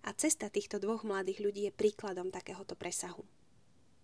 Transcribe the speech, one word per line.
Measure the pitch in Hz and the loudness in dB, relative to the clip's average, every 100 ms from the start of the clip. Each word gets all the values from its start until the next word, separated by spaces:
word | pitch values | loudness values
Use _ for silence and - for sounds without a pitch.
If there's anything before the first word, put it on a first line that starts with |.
| - | -4
A | 208 | 2
cesta | 311 - 208 | 4 4 2
týchto | 202 202 208 | 0 0 -2
dvoch | 196 226 | 0 0
mladých | 214 196 190 196 | 0 0 0 2
ľudí | 208 202 208 | 0 2 -2
je | - | 4
príkladom | 214 - 202 185 180 | 4 4 -4 -2 -4
takéhoto | 185 - 185 190 180 | -4 -8 -10 -10 -6
presahu. | 175 - 180 175 - - - - _ - - _ | -4 -4 -4 -8 -14 -18 -20 -20 _ -20 -20 _